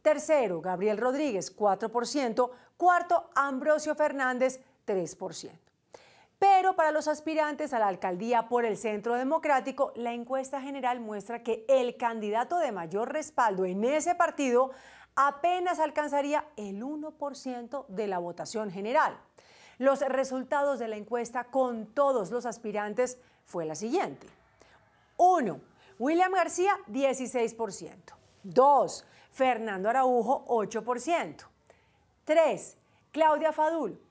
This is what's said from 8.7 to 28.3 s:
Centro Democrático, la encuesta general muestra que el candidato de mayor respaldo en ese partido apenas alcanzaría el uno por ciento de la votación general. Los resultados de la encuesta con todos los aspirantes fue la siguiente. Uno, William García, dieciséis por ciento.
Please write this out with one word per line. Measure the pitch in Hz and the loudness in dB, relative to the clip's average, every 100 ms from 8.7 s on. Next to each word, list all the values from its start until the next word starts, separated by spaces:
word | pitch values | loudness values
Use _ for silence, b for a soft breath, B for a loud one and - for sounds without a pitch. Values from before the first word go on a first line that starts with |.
| 202 | -2
Centro | 226 208 214 240 | -4 -4 -2 -2
Democrático, | 262 320 320 269 269 262 269 - | 0 -2 2 0 0 -4 -4 -4
la | 233 | -8
encuesta | 240 240 262 262 277 | -8 -6 -6 -4 -8
general | 262 277 254 247 | -8 -6 -4 -4
muestra | 220 208 202 233 | -6 -10 -8 -10
que | 233 220 - | -6 -6 2
el | 269 247 240 | 2 2 -2
candidato | 240 226 214 214 254 349 | -4 -4 -2 -2 0 0
de | 302 | -2
mayor | 202 170 196 240 | -4 -6 -4 -4
respaldo | 302 302 - 233 190 | -4 -6 0 0 2
en | 185 185 | -2 0
ese | 226 302 330 | 0 0 0
partido | 349 330 302 269 240 262 262 B B B - | 2 2 2 2 4 2 -2 B B B 0
apenas | 277 277 339 359 359 320 | 0 2 0 0 -2 0
alcanzaría | 311 302 294 285 285 294 302 - | 0 0 -2 -2 0 -2 -4 -12
el | 208 196 | -10 -8
uno | 254 302 311 | -8 -8 -10
por | 311 285 | -10 -10
ciento | 269 262 247 240 277 - | -8 -10 -10 -8 -10 -10
de | 190 214 | -6 -4
la | 180 | -4
votación | 175 175 156 220 214 | -6 -8 -8 -6 -6
general. | 180 202 277 262 - _ _ B B B B | -6 -2 2 0 -2 _ _ B B B B
Los | 262 269 | 2 2
resultados | 285 262 262 262 262 294 285 269 | 0 0 -2 -4 -2 0 0 -2
de | 226 | -4
la | |
encuesta | 214 208 240 233 254 | -8 -6 -6 -4 -6
con | 240 262 254 233 214 | -4 0 0 -2 -8
todos | - 285 262 180 | 0 2 2 -2
los | 240 240 | -4 -6
aspirantes | 220 214 208 208 208 247 254 b b | -8 -6 -6 -6 -2 -2 -4 b b
fue | _ 180 | _ -8
la | 160 | -6
siguiente. | 151 214 320 247 139 - _ _ _ b b _ _ _ _ | -6 -4 -2 -2 -6 -18 _ _ _ b b _ _ _ _
Uno, | 359 359 233 147 - b b b | 6 6 2 -4 -12 b b b
William | 254 330 370 | 0 4 4
García, | 370 339 - 370 392 370 | 2 0 2 2 0 -2
dieciséis | 214 269 254 254 247 233 | 0 0 0 -2 -2 -2
por | 226 220 | -4 -8
ciento. | 180 180 - - - _ | -8 -14 -18 -20 -20 _